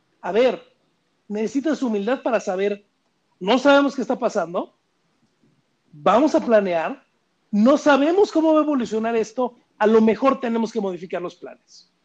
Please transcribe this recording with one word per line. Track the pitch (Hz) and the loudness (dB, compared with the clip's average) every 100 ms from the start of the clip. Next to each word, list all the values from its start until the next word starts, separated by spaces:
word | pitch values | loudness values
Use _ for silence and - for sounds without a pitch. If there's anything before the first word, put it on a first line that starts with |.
| _ _ | _ _
A | 180 | -4
ver, | 202 254 175 - _ _ _ _ _ - | 0 0 -2 -12 _ _ _ _ _ -12
necesitas | 208 220 277 311 277 | -8 -4 -4 -2 -2
humildad | 254 208 202 262 | -2 -2 -4 -4
para | 277 214 | -2 -2
saber, | 202 185 202 202 _ _ _ _ _ _ | -2 -4 -4 -4 _ _ _ _ _ _
no | 185 247 | -2 2
sabemos | 285 277 277 - | 4 4 2 -2
qué | |
está | 240 247 | -6 -4
pasando, | 226 214 170 185 339 _ _ _ _ _ _ _ _ _ _ _ _ | -4 -4 -4 -6 -10 _ _ _ _ _ _ _ _ _ _ _ _
vamos | 147 151 214 302 320 | -4 2 2 2 0
a | 269 | 2
planear, | 220 196 170 165 277 _ _ _ _ _ | 2 2 -2 -4 -8 _ _ _ _ _
no | 202 226 294 | 2 4 4
sabemos | 294 269 294 370 415 | 4 2 2 2 2
cómo | 330 320 | 2 2
va | 311 | 2
a | |
evolucionar | 302 285 220 214 226 233 | 2 -2 -4 -4 -2 -2
esto, | 220 - 247 - _ - | -4 -4 -6 -6 _ -2
a | 214 | 2
lo | 226 | 4
mejor | 220 208 269 262 | 4 2 0 0
tenemos | 240 233 220 | -2 -4 -4
que | 233 | -4
modificar | 196 180 180 180 | -6 -8 -10 -10
los | 175 - | -10 -12
planes. | 135 - _ - _ _ | -20 -20 _ -20 _ _